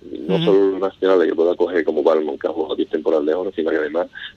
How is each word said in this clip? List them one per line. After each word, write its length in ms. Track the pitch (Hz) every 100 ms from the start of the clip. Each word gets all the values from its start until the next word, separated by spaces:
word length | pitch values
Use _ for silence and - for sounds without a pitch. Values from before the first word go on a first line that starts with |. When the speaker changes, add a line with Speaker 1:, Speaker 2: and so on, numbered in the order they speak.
Speaker 1:
Y 160 | - -
no 160 | -
Speaker 2:
Ujú. 100 | 180
Speaker 1:
solo 260 | 165 98 98
los 80 | 95
nacionales 480 | 95 - 95 95 82
que 60 |
pueda 200 | 80 85
coger 280 | 87 87 90
como 200 | 78 78
Balmont, 360 | 73 78 76 69
que 100 | -
ha 20 |
jugado 260 | 82 78 -
diez 140 | -
temporadas 340 | 80 76 80
de 80 | 73
oro, 180 | 85 92 -
sino 140 | 80
que 60 | 80
además 320 | 76 80 90 - -